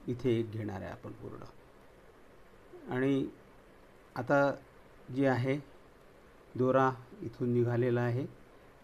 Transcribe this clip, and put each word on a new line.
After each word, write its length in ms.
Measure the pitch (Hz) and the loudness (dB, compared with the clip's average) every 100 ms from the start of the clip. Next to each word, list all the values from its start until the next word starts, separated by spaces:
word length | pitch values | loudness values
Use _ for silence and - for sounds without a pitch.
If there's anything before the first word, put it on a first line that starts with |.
| - | -6
इथे 220 | 120 131 113 | -2 2 2
एक 120 | 110 | 0
घेणार 300 | 107 104 95 | -4 -6 -6
आहे 100 | 90 | -10
आपण 200 | - 104 | -12 -14
पूर्ण. 320 | - - - - - - - - - - - - - - - - - 285 | -14 -14 -14 -16 -20 -20 -20 -20 -20 -20 -20 -20 -20 -20 -20 -20 -18 -8
आणि 360 | 127 135 139 147 - - - - - - - - - | -2 0 0 -2 -8 -20 -20 -20 -20 -20 -20 -14 -10
आता 400 | 120 143 139 - - - - - - 131 | 2 4 4 0 -12 -20 -20 -20 -8 0
जे 120 | 139 | 2
आहे 300 | 123 127 143 - - - - - - - - - 113 | 2 0 -2 -6 -20 -20 -20 -20 -20 -20 -20 -14 0
दोरा 360 | 127 127 113 127 - - | 4 6 4 2 -14 -12
इथून 320 | 151 - 123 | -12 -4 0
निघालेला 480 | 120 120 120 123 120 | 2 2 2 2 2
आहे 240 | 120 120 160 - - - - - | 2 0 -4 -10 -20 -20 -20 -14